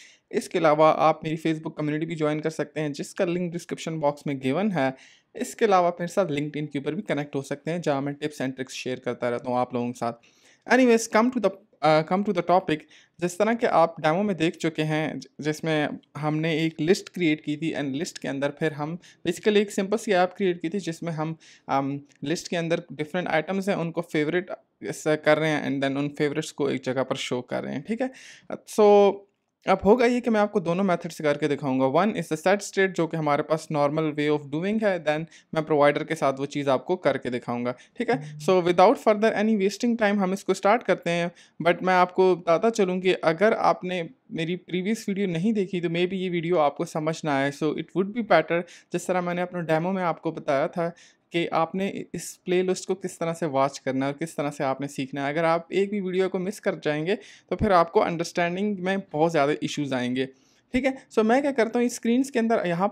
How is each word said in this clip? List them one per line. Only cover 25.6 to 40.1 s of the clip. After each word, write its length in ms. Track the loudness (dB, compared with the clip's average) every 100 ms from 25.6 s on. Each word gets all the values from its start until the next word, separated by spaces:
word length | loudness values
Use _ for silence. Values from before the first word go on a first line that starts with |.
| -2
and 140 | -2
then 140 | -2 -2
उन 100 | -4 -2
फेवरेट्स 320 | -2 -2 -6
को 200 | -4 -2
एक 120 | -2
जगह 180 | -2 -2
पर 140 | -2 -4 -4
शो 120 | -6
कर 240 | -4 -8
रहे 100 | -6
हैं, 100 | -8 -6
ठीक 140 | -6
है। 80 | -6 -8 -20 -20 -14 -14 -4 4
So, 100 | 6 8 6 2 -8 _ _ _ 0
अब 140 | 2
होगा 220 | 6 6 6
ये 140 | 2
कि 100 | 2
मैं 100 | 2
आपको 200 | 2 0
दोनों 220 | -2 0
मेथड 260 | 0 0 -2
से 140 | -2
करके 240 | 0 2 0
दिखाऊंगा। 380 | 0 0 2 4
One 200 | 4 2 0
is 100 | -4
the 40 | -2
set 220 | 2 2
state, 280 | 0 0 0 2
जो 100 | -2
कि 100 | 0
हमारे 260 | 2 2
पास 240 | 2 -2 0
normal 380 | 0 2 2 0 0
way 80 | 0
of 100 | 0 -2
doing 300 | -4 -2 0
है, 100 | 0 0
then 200 | 0 -2 -4 -14 _
मैं 100 | -6 0
प्रोवाइडर 380 | 4 6 4
के 100 | -2
साथ 240 | 0 0 0
वो 80 | -4
चीज़ 240 | -4 0
आपको 260 | 0 0 0 0
करके 240 | 0 -2
दिखाऊंगा, 440 | -6 -4 -4 -4 -6 -12 -6
ठीक 120 | -2
है। 280 | -2 -4 -4
So, 220 | 2 4 4
without 320 | 6 6 6
further 300 | 2 2 2 2
any 160 | 0 2
wasting 340 | 0 0 -2 0
time, 160 | 2